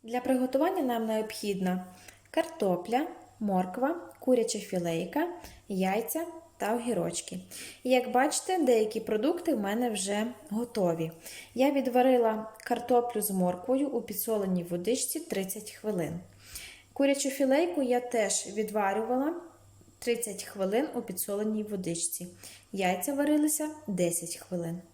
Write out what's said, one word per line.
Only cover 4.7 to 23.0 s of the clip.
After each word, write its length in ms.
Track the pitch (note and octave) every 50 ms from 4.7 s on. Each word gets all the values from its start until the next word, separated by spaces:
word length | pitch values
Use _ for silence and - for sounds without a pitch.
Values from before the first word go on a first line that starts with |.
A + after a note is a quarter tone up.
| - F3+ F3 E3+ E3 E3 F3+ F3+ - D4 E4 F4 F4 - - - - - _ -
яйця 580 | G3+ F#3 F#3 F#3 F#3+ A3 A3+ - - D#4+ E4+ E4+ E4 - - - _
та 180 | _ G3+ G3+ A3+
огірочки. 640 | A#3+ A#3 A#3+ A3+ F3+ E3+ E3+ E3+ - - - - F#3 - - - - - - - -
І 80 | _ B3+
як 200 | B3+ B3+ A#3+ A3
бачите, 480 | A3 B3 C4+ D4+ D4 - - - F#4 F4+
деякі 420 | D4+ C4 A#3+ A3 G#3+ G#3+ - A3
продукти 540 | - - A3 G#3+ A3 D4 F4 F4 - E4+ D4
в 60 | A3
мене 300 | G3+ G3 G#3 A#3 B3 A#3+
вже 360 | G#3+ G3 F#3 G3 G#3 G#3 A3 A#3+ B3 - - -
готові. 600 | G#3 A3 A#3+ A#3 - A3 F#3+ F3 E3 E3 E3 D#3+ E3 - - - - - - - -
Я 160 | A#3 C4 C#4+
відварила 800 | C#4 C#4 B3 B3 A#3 B3+ B3 C4 B3+ B3 A#3 A3 A3 G#3+ G#3+ - - - -
картоплю 580 | - A#3+ A#3 - - B3+ A#3+ A#3+ A#3+ - G#3+
з 80 | G3+ -
морквою 580 | F#3+ F#3+ F3+ F3+ F3+ F3+ - - B3+ C4+ D4 C4+
у 140 | - A#3
підсоленій 640 | A3+ - G3+ - - - A3 G#3 G3 F#3+ F#3 F3+ E3+
водичці 560 | F3 F3 F3 F3 G#3+ B3 B3+ - - - E4
тридцять 500 | E4+ - - G3 F#3+ F#3 - G#3+ G#3+ -
хвилин. 500 | - - - G#3+ G#3 F#3 D#3+ D3 E3 F3 - - - - - - - - - - - - - _
Курячу 380 | _ - C#4 C#4 C#4 C#4 - C#4
філейку 520 | C4+ - C#4+ C4 C4+ D4 F4 F4 - D4+
я 180 | C4+ A#3+ B3 A#3+
теж 460 | B3 - - A#3 G#3+ G3 - - -
відварювала 880 | F3+ G3 G#3 G#3+ - G3 G#3+ G3+ G3 G3 G#3+ A3 - B3 B3+ C4+ D#4 F4 E4+ - - - - - - - - - - - _
тридцять 440 | - B3 A#3 A3+ A#3 G#3+ G3 F#3
хвилин 440 | - - - G#3 F#3+ F#3+ G3+ A#3 D4 D#4+ -
у 80 | B3
підсоленій 600 | A#3 - F#3 - - - G3+ G3+ G#3+ G#3+ G#3+ G#3+
водичці. 640 | G#3+ G#3+ G#3 F#3+ F#3 F3 E3+ E3 - - - - F3+ F3+ - - - - - - - _
Яйця 420 | - F#3+ F#3+ F3+ F#3 F#3